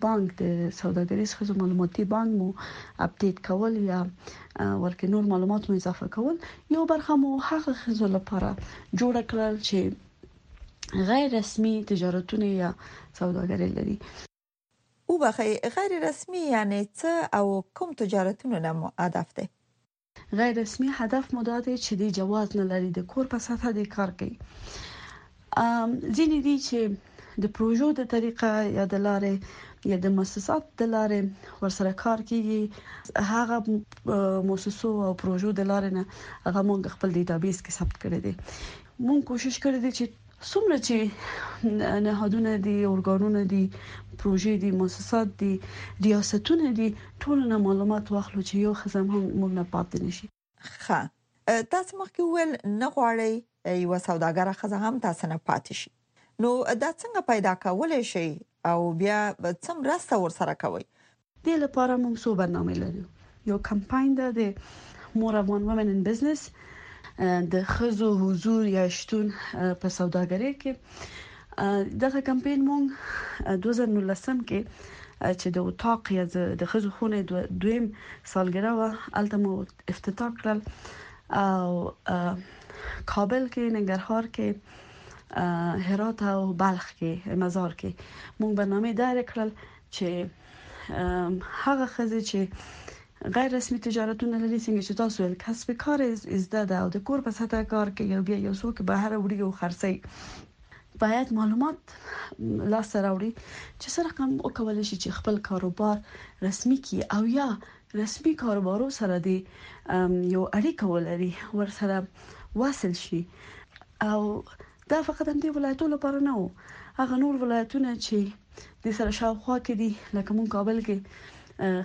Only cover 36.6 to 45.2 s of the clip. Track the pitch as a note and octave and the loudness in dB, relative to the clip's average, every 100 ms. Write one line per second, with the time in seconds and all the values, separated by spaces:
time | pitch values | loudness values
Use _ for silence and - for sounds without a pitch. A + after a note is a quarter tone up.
36.6 | G3+ G3 F#3 - F#3+ E3+ F3+ E3 G3 F3+ | 4 2 -2 -2 0 2 2 0 0 -2
37.6 | - - F3+ - - E3+ G3 F3+ - - | -6 -4 -4 -2 -4 -2 -2 -6 -10 -12
38.6 | - - - - B3 C#4+ - B3 C4 - | -12 -14 -18 -2 2 4 2 -2 -2 0
39.6 | C#4 C4 B3+ B3 A#3 - - - - G4+ | 0 2 0 0 -4 -6 -20 -18 -2 2
40.6 | G#4+ C#4 A#3+ A3+ G#3+ - - - - - | 4 2 4 2 2 -2 -10 -8 -8 -2
41.6 | A3+ G#3+ - G3+ G#3+ G#3 G#3 A3+ A3 G#3+ | 0 2 2 2 2 2 2 2 2 2
42.6 | G3+ G3+ G3+ F#3+ F#3 F#3+ G#3 G#2 F#2 G2 | 2 2 4 2 4 4 4 4 4 4
43.6 | F#3+ - - - - - G3+ F#3+ G#3+ G#3 | 2 -2 -14 -16 -16 -4 2 2 4 2
44.6 | G3+ F#3 F#3 - - A3+ | 2 2 2 -2 0 2